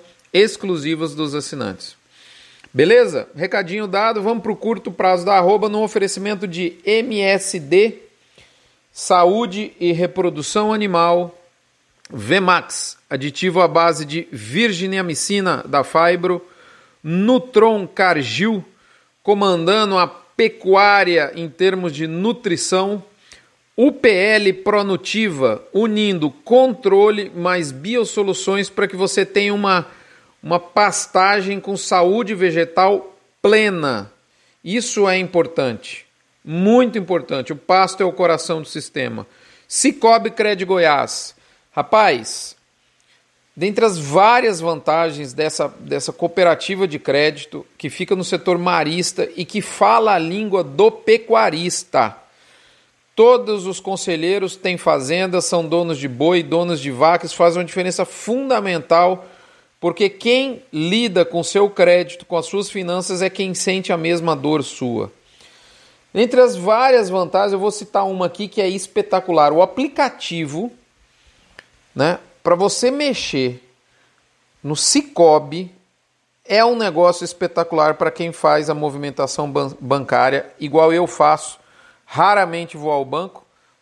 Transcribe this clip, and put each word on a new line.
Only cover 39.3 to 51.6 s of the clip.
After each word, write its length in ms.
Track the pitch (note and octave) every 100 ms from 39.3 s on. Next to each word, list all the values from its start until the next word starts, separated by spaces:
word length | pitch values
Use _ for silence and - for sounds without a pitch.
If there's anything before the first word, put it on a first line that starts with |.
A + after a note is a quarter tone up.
| _ _ _ -
Cicobi 640 | - C4+ - A3+ A3+ G#3+
Cred 340 | A3+ G#3+ F#3+ F#3
Goiás. 720 | F#3 D#3+ C#3 A#2+ - - - _ _ _
Rapaz, 840 | D3 - G#3+ G3+ B2 A2 - - - _ _ _ _ _ _ _ _ _ C#3+
dentre 300 | F#3+ G#3 A3+
as 120 | E3+
várias 640 | C#3 E3 G#3+ B3 A#3 F3
vantagens 720 | E3 D#3 D#3 D#3+ E3 D3 C#3
dessa, 400 | C3+ D#3 - C#3+ -
dessa 320 | C#3+ C#3 D#3+
cooperativa 760 | - - - F3 D#3 - F#3+ F#3+
de 100 | D3+
crédito, 680 | - C#3 D3+ C#3+ - D3 - -
que 140 | D3
fica 240 | - F3+ F#3+
no 80 |
setor 340 | F3 F3+ F#3 F3
marista 720 | F3+ E3+ D3 F3 E3+ - - -
e 80 | E3+
que 160 | G#3
fala 540 | - - G#3 A3+ A3 F#3
a 20 |
língua 460 | E3 G3 G#3+ F#3+
do 280 | D3 C#3+ A3
pecuarista, 1300 | A3 - A3+ A3+ A3+ G#3 D#3